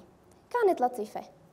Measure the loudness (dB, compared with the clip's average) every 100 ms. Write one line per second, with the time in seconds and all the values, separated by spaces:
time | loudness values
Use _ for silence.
0 | -18 _ _ _ _ 2 2 2 0 -2
1 | -8 -10 -14 -20 _